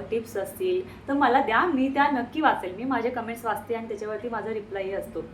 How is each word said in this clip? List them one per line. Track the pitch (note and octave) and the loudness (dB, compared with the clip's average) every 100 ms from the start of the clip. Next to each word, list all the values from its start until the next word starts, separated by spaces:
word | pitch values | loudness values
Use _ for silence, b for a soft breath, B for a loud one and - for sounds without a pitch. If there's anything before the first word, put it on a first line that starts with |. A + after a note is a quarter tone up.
| G3+ | -2
टिप्स | A3+ A3+ G3+ | -4 -2 -4
असतील | F#3+ - F#3 F#3 - - - | -4 -2 0 0 -2 -8 -2
तर | |
मला | C#4+ C4 C4 | 4 6 6
द्या, | B3+ A3+ | 4 4
मी | F4 C4 C4+ | 4 4 2
त्या | C#4 C#4+ | 4 4
नक्की | C4 A#3+ D#4+ | 2 -2 2
वाचेल. | C#4 G3 F3+ | 4 4 -2
मी | F3+ | -4
माझे | C4 A#3+ A#3 | -2 0 0
कमेंट्स | B3+ A3 A#3 | 0 -4 -4
वाचते | A#3 G3+ - | -2 -2 -2
आणि | A3+ A3+ | -4 -4
त्याच्यावरती | G3+ G#3+ G#3 A#3+ | -6 -6 -4 -4
माझा | A3+ G#3+ | -4 -4
रिप्लायही | G#3+ G#3 G3 F#3+ | -6 -6 -6 -4
असतो. | F#3+ - E3 - | -4 -6 -8 -10